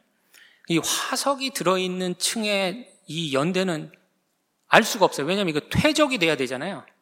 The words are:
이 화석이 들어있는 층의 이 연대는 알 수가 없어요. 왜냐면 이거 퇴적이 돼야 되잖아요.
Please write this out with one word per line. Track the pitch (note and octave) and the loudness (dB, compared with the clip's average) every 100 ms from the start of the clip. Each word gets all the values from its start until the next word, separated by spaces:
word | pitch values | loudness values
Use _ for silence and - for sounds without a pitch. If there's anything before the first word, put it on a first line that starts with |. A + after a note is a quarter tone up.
| _ _ _ - - _ - | _ _ _ -20 -20 _ -2
이 | E3 | -2
화석이 | - - - C4 C#4 C4+ C4+ | 0 -2 -2 -2 0 0 -2
들어있는 | - E3+ F#3 F#3 F#3 F#3 F3+ | -2 0 2 0 -2 -4 -2
층의 | - A3+ G#3+ G3+ F#3 A3 - _ - | -4 -2 -2 0 -2 -4 -12 _ -12
이 | D#3 D#3+ | -6 -2
연대는 | C3+ D#3+ F#3 F#3+ D#3 D#3 - _ _ _ _ _ _ - | 0 2 0 0 -2 -6 -18 _ _ _ _ _ _ 2
알 | - | 4
수가 | G#3+ A3 | 4 2
없어요. | F3 - C#3+ | 2 2 -2
왜냐면 | G3 F#3+ | 0 0
이거 | D3 - | -2 -2
퇴적이 | - D4+ D#4 D4 B3+ | 2 2 4 2 2
돼야 | E3 C#3+ | 2 2
되잖아요. | B2+ B2+ E3+ D#3 - _ | -2 -4 -6 -10 -14 _